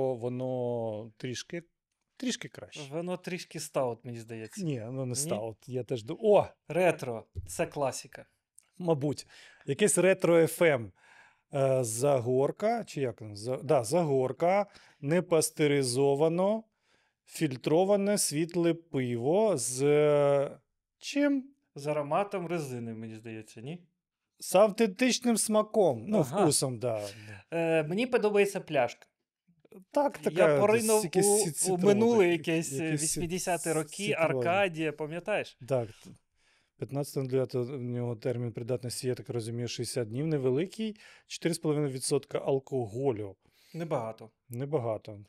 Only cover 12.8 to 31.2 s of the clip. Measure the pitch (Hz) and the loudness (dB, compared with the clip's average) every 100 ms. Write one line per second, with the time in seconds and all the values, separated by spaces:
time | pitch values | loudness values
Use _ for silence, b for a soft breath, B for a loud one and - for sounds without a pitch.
12.8 | 185 147 131 107 107 101 113 131 139 147 | -6 -6 -6 -6 -14 -10 -8 -6 2 2
13.8 | 107 170 160 135 127 127 170 196 196 B | 4 0 2 2 0 0 2 2 0 B
14.8 | B B 139 175 180 160 151 - 151 143 | B B 0 0 2 2 2 0 2 4
15.8 | 131 123 139 139 160 170 196 220 - _ | 2 2 2 4 2 2 0 -2 -6 _
16.8 | _ _ _ _ _ - 156 127 - 156 | _ _ _ _ _ -4 -4 -2 2 2
17.8 | 190 202 196 208 - 147 165 170 170 165 | 4 2 2 0 0 -2 -2 0 0 0
18.8 | - 139 123 120 123 185 220 156 117 127 | -4 -4 -2 -2 2 2 2 0 -2 0
19.8 | 143 147 151 147 143 143 143 - _ _ | 2 4 4 4 4 2 0 -6 _ _
20.8 | _ _ - 285 285 277 254 _ _ 147 | _ _ -6 0 2 0 -4 _ _ -10
21.8 | 143 151 143 165 202 196 170 170 139 123 | -4 -4 0 -2 -2 -4 -4 -4 -4 -8
22.8 | 117 110 113 110 113 110 110 - 120 175 | -8 -10 -12 -12 -12 -12 -14 -14 -12 -12
23.8 | - _ _ _ _ _ - 185 220 202 | -16 _ _ _ _ _ 0 4 4 4
24.8 | 226 185 254 233 240 220 - 214 214 226 | 0 2 0 2 0 0 2 2 2 2
25.8 | 175 117 110 214 139 143 151 - 135 120 | 2 2 0 0 2 2 2 2 0 -2
26.8 | 120 110 104 107 104 107 _ 165 165 160 | -2 -2 -6 -12 -18 -18 _ -4 0 0
27.8 | 151 185 254 247 208 208 202 190 160 147 | 0 -2 0 2 4 4 2 0 -2 0
28.8 | 120 - - _ _ _ _ _ _ 196 | 0 -2 -20 _ _ _ _ _ _ -20
29.8 | - 294 285 - 151 160 170 143 170 226 | -2 0 0 0 -4 4 6 6 4 4
30.8 | 220 214 175 185 | 4 2 4 2